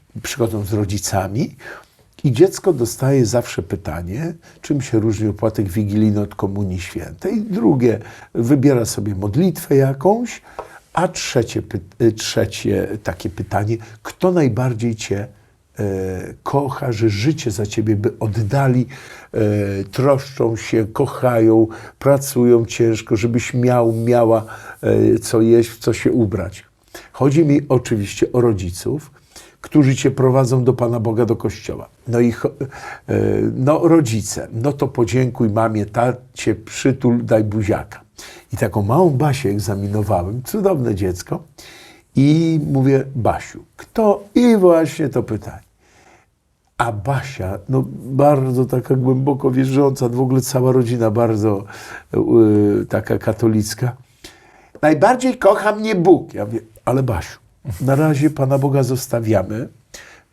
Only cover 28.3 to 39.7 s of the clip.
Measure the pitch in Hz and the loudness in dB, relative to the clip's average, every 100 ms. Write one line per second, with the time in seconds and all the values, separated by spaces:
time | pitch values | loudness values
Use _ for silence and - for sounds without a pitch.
28.3 | 123 120 95 92 90 - 147 - _ _ | 2 2 0 -4 -6 -6 -6 -10 _ _
29.3 | - - _ - 156 135 131 135 131 131 | -20 -20 _ 0 4 4 4 0 2 4
30.3 | 135 123 131 127 127 120 117 110 110 113 | 4 2 2 2 2 0 0 0 0 0
31.3 | 117 110 - - - - _ - 117 120 | 0 -2 -6 -12 -12 -14 _ -4 2 2
32.3 | 113 - - 131 - - - - 104 104 | 2 -6 -6 -12 -12 -16 -16 -2 0 2
33.3 | 104 110 117 131 160 170 165 120 110 90 | 0 -2 0 0 2 4 4 4 -2 -4
34.3 | - - 113 135 139 135 - 113 127 127 | -8 -8 -4 -4 -2 -4 0 0 2 0
35.3 | 120 113 107 113 107 104 120 123 127 - | 0 0 2 0 0 -2 0 -2 -2 -10
36.3 | - - - - - 135 131 127 120 113 | -6 -4 -4 -6 -2 0 2 2 0 2
37.3 | 113 107 107 101 85 - - _ - - | 0 2 -2 -2 -2 -4 -16 _ -20 -20
38.3 | - - - 113 107 101 147 180 131 151 | -20 -12 -4 -2 0 0 2 2 2 0
39.3 | 131 98 104 104 | 0 -2 -2 -4